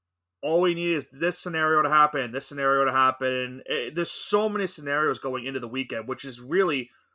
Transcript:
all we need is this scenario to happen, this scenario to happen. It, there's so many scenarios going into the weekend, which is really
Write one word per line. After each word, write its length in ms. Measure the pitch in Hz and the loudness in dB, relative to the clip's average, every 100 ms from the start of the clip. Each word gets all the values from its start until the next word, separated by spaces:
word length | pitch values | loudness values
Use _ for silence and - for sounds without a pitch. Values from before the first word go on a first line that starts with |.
| _ _ _ _ | _ _ _ _
all 200 | 147 165 | 0 4
we 120 | 180 | 4
need 200 | 170 170 | 2 0
is 160 | 165 127 | -2 -4
this 260 | 135 170 170 | -2 -2 -2
scenario 460 | 180 165 156 156 | -4 0 4 4
to 60 | 147 | 4
happen, 420 | 151 151 147 120 | 6 4 2 -2
this 160 | 123 - | -4 -8
scenario 380 | 143 135 139 135 | -2 2 4 2
to 60 | |
happen. 720 | 131 131 127 131 127 127 127 - | 4 2 2 -2 -2 -4 -8 -6
It, 260 | 147 120 | -6 -4
there's 160 | 156 170 | -4 -4
so 400 | - - 208 220 | -4 0 0 2
many 160 | 202 190 | -2 -4
scenarios 540 | - 143 143 156 127 | -6 -4 0 0 0
going 260 | 135 127 123 | -4 -6 -6
into 140 | 135 | -6
the 80 | 117 | -6
weekend, 400 | 127 127 113 113 | -6 -6 -8 -6
which 180 | 131 139 | -8 -8
is 160 | 120 | -12
really 480 | 123 175 185 139 120 _ _ | -4 0 2 0 -4 _ _